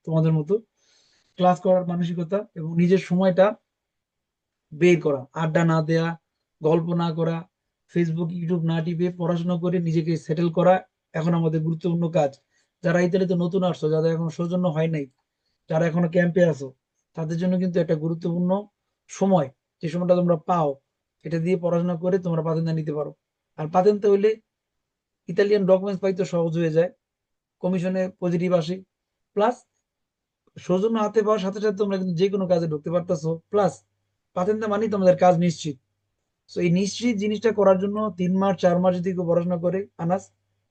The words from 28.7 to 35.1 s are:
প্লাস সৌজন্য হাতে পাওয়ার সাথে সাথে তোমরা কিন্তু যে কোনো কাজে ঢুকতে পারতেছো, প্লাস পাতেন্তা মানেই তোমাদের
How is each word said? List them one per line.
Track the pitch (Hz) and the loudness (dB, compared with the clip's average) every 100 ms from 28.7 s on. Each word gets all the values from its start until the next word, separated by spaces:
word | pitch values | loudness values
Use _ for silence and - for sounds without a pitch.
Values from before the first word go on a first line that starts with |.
| 190 - _ _ _ _ | -8 -12 _ _ _ _
প্লাস | 202 214 247 _ _ _ _ _ _ _ _ _ - | 0 0 0 _ _ _ _ _ _ _ _ _ -12
সৌজন্য | - 185 220 226 | -4 0 0 0
হাতে | 208 220 | 0 0
পাওয়ার | 208 214 | 2 0
সাথে | 190 202 | -2 -4
সাথে | 214 196 | -4 -2
তোমরা | 202 190 | -2 -2
কিন্তু | 185 165 | -4 -2
যে | 196 | 0
কোনো | 202 180 | 0 0
কাজে | 175 165 | 0 0
ঢুকতে | 151 170 | -4 -4
পারতেছো, | 175 175 165 160 165 - | -4 -2 -4 -4 -6 -4
প্লাস | 208 185 - _ _ _ _ _ | 0 0 -2 _ _ _ _ _
পাতেন্তা | 180 180 214 220 | -4 -2 -2 -2
মানেই | 202 220 | -2 0
তোমাদের | 202 185 | 2 4